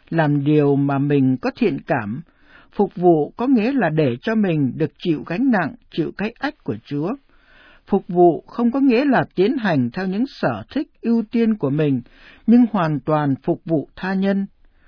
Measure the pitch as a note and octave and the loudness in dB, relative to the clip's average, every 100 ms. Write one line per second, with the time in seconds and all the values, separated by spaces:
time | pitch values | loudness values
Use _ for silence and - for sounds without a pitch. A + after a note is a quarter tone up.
0 | - E3 D3 D3 C#3+ D3+ C#3+ C#3 C#3 C#3 | -6 -2 0 0 2 2 2 2 0 0
1 | C#3+ C#3+ C3 B2+ B3+ - G#3+ C#3 - C#3 | 0 2 2 0 -4 -2 -2 -2 -4 -4
2 | G#2 C3 - _ _ - _ - G3 - | -4 -10 -14 _ _ -20 _ -4 -4 2
3 | F3 D#3+ C#3+ - B3+ B3 A3+ C#4 E3+ D#3 | 4 4 0 -4 0 2 2 0 0 0
4 | C#3+ A#2+ A3+ A3 G3 D#3 C3 B2+ D#3 - | 0 -2 -2 0 0 0 0 -2 -6 -4
5 | F3 D3+ - F3+ C4+ G#3 C#3 A#2+ _ - | -4 -4 -4 -2 0 0 -2 -8 _ -6
6 | D3 - G#3+ - C#4+ - - G#2+ - C#3+ | -6 -6 -8 -6 -10 -8 -10 -10 -8 -6
7 | E3+ C#4 _ _ _ - - - - G3 | -6 -8 _ _ _ -20 -20 -16 -4 -2
8 | - F3 F3 D3 - - A#3+ C4+ C#4 A3+ | 0 4 4 4 -6 -2 0 2 2 2
9 | D4 G3+ C#3+ - G3+ C#4+ G#3 D3 A#2+ F#3 | 2 2 0 0 0 0 0 0 0 -4
10 | F#3+ G3 C4+ - D3+ G#2 - C4+ D#4+ _ | -6 -4 -6 -4 -4 -4 -6 -8 -8 _
11 | A3+ A#3 A3 A#3 A3 G#3+ C3+ D3 D3+ B2+ | -2 -2 0 0 0 0 -2 0 0 0
12 | - _ - - - A#3+ A#3 G3+ D#3+ C#3+ | -4 _ -20 -6 4 4 4 0 -2 -2
13 | - D3+ C#3+ C3 - E3 E3 D#3+ - - | -2 0 0 -2 -2 -4 -2 -4 -4 -10
14 | F#3 F#3+ G3 G3 G3 _ _ _ | -6 -2 0 -2 -4 _ _ _